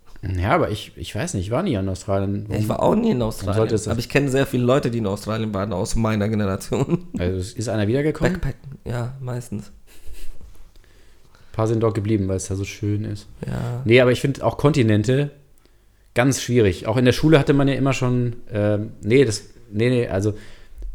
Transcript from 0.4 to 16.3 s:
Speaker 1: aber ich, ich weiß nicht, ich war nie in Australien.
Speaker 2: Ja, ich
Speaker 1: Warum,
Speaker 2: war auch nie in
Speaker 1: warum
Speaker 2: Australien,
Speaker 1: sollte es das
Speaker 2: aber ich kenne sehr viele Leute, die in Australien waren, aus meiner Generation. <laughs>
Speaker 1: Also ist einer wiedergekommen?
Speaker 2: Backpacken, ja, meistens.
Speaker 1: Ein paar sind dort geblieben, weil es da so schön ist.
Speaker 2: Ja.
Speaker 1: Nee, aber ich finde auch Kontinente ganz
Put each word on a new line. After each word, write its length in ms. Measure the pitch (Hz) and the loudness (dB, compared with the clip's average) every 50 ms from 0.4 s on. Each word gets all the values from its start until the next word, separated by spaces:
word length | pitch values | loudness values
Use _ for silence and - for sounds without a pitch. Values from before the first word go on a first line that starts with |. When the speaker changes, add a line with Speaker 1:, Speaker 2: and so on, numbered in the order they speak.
| 87 107 151 | 2 2 4
Speaker 1:
aber 180 | 180 131 82 | 4 2 0
ich, 220 | 104 101 - - - | -2 -6 -8 -14 -14
ich 180 | - 85 - - | -14 -14 -10 -6
weiß 200 | 104 139 180 - | -6 -6 -4 -4
nicht, 100 | 104 87 | -4 -4
ich 40 | 98 113 | -2 -2
war 100 | 139 196 | -2 0
nie 100 | 202 135 | 0 0
in 140 | 98 95 95 | 0 -2 -2
Australien. 580 | 92 - - - 98 98 98 98 98 104 104 104 | -4 -6 -4 -2 -2 0 0 -2 -4 -4 -6 -4
Speaker 2:
Ja, 80 | - | -2
ich 120 | - 107 107 | -2 -2 -2
Speaker 1:
Warum, 0 | |
Speaker 2:
war 140 | - - - | 0 0 2
auch 120 | - - | 2 2
nie 140 | 214 233 226 | 2 2 2
in 80 | 196 123 | 0 0
Speaker 1:
warum 100 | 113 110 | 0 -2
Speaker 2:
Australien, 280 | - - - 110 98 | -4 -6 -4 -2 2
Speaker 1:
sollte 180 | 107 110 113 113 | 2 2 2 2
es 80 | 104 - | 0 0
das 60 | - | -2
Speaker 2:
aber 80 | 113 117 | -2 -4
ich 80 | - - | -4 0
kenne 200 | - 143 143 139 | 0 0 0 2
sehr 160 | 123 135 135 | 0 0 0
viele 160 | - - 123 120 | 0 0 0 2
Leute, 260 | 120 127 147 143 127 | 2 2 2 0 -2
die 80 | 117 117 | -2 -2
in 80 | 110 | -2
Australien 460 | 98 98 104 - 104 107 110 113 107 104 | -2 -4 -4 -4 -6 -4 -4 -4 -4 -2
waren, 180 | 95 98 110 92 | -4 -4 -2 -2
aus 220 | 90 101 110 - | -4 -4 -2 -2
meiner 340 | 113 113 110 110 104 101 107 | 0 0 0 0 0 0 0
Generation. 760 | 110 104 107 98 95 98 - - - - 139 - 165 175 - - - | 0 0 0 -2 -2 -4 -4 -4 -2 -2 0 -2 -2 -10 -10 -12 -6
<laughs> 60 | - | -4
Speaker 1:
Also 380 | 90 90 92 95 92 98 - | -2 -2 -2 -2 -6 -8 -8
ist 120 | - 110 117 | -8 -6 -4
einer 180 | 107 110 104 | -2 -2 0
wiedergekommen? 480 | 101 117 139 143 156 147 - 156 - 185 | 0 0 0 0 -2 -2 0 -2 -2 -2
Speaker 2:
Backpacken, 440 | 180 - 139 - - - 135 139 - - | 0 -4 -4 -6 -6 -14 -18 -18 -14 -10
ja, 300 | - 120 120 120 120 135 135 | -8 -6 -6 -6 -8 -8 -10
meistens. 500 | 131 123 123 123 117 - - 104 107 - - - - - - - - - - - - - - - - - - - - - _ - - - - - - - - - - - - | -10 -8 -8 -8 -8 -8 -10 -10 -10 -12 -18 -20 -20 -20 -20 -10 -8 -8 -4 -2 -4 -4 -4 -6 -12 -12 -16 -18 -18 -18 _ -20 -20 -20 -20 -20 -20 -20 -20 -20 -20 -20 -20
Speaker 1:
Ein 180 | - - - - | -20 -20 -12 -4
paar 100 | - 113 | -2 0
sind 140 | 110 117 113 | 0 2 2
dort 140 | 113 113 101 | 2 2 0
geblieben, 340 | 110 101 107 110 104 98 95 | 0 0 0 2 2 2 0
weil 80 | 95 | -2
es 100 | 95 - - | -4 -4 -4
da 60 | 98 | -4
so 100 | 98 98 | -4 -4
schön 400 | - - - 107 104 104 104 107 | -6 -8 -6 -4 -2 -2 -2 -4
ist. 220 | 107 104 104 - - - - - | -6 -8 -10 -12 -18 -14 -10 -8
Speaker 2:
Ja. 360 | - 120 117 120 120 120 120 131 | -6 -6 -4 -4 -4 -6 -4 2
Speaker 1:
Nee, 160 | 110 113 127 | 6 8 8
aber 120 | 127 123 123 | 8 6 4
ich 80 | 120 | 2
finde 240 | - 139 131 - - | 0 -2 -2 0 0
auch 120 | 117 - | -2 -2
Kontinente 760 | - - 147 156 151 117 110 107 107 104 117 127 135 143 143 - - - _ - - _ _ _ _ _ _ _ _ _ _ _ | 2 2 2 4 4 4 6 4 4 4 2 2 2 0 -2 -6 -14 -20 _ -20 -20 _ _ _ _ _ _ _ _ _ _ _
ganz 260 | 120 120 139 | 2 2 2